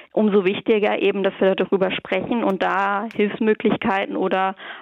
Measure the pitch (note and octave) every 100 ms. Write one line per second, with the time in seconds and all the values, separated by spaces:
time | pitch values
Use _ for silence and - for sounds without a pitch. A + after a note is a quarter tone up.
0 | - - G#3+ G3+ F#3 G#3+ - A3 G#3 G#3+
1 | G3 G3 F#3+ - F#3+ F#3+ F#3+ G3 F#3 F#3
2 | - F#3+ F#3 A#3+ G3 F#3+ F#3 F3+ G3 G3+
3 | G#3 - G#3 - A3 G#3+ A3 F#3+ A3+ G3
4 | - - F#3+ F#3 F#3+ F#3+ - -